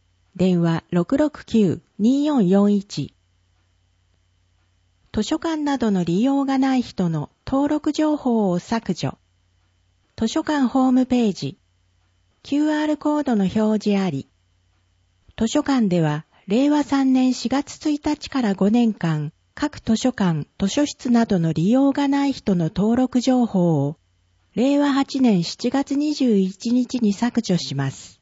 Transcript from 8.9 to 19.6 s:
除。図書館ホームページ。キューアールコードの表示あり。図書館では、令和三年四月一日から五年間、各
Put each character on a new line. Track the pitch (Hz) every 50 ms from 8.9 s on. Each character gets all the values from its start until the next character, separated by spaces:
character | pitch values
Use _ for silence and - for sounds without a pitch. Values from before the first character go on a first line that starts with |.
| 170
除。 | - - 131 - - _ _ _ _ _ _ _ _ _ _ _ _ _ _ _ _ _ _ _
図 | - 226 226
書 | - 320 311
館 | - 302 285 262
ホ | 226 - 262 254 262
ー |
ム | 254 254 254
ペ | 254 254 247 233 208
ー |
ジ。 | 170 - 143 131 - - _ _ _ _ _ _ _ _ _ _ _ _ _ _ _ _
キ | - - 277 294
ュ | 302 311
ー | 302 302
ア | 302
ー |
ル | 302 302
コ | 294 - 294 302 294
ー |
ド | 285 262 233
の | 202 190
表 | 180 - 220 214 214 220 208 - 208
示 | 202 196
あ | 190 180
り。 | 139 135 - _ _ _ _ _ _ _ _ _ _ _ _ _ _ _ _ _ _ _ _ - _ -
図 | 220 233
書 | - 302
館 | 294 - 269 254 220 185
で | 180 175
は、 | 160 151 147 151 - _ _ _ _
令 | - 202 247 277 294
和 | 294 294 277
三 | - 277 277 269 262
年 | 254 262 254 254 247
四 | - - 226
月 | 262 277 285 - - - - 311
一 | 294 294
日 | - 302 302 - - -
か | - 269
ら | 240 202 196
五 | - 190 208
年 | 226 240 240 226 202
間、 | - - 165 156 151 147 156 - _ _ _ _
各 | -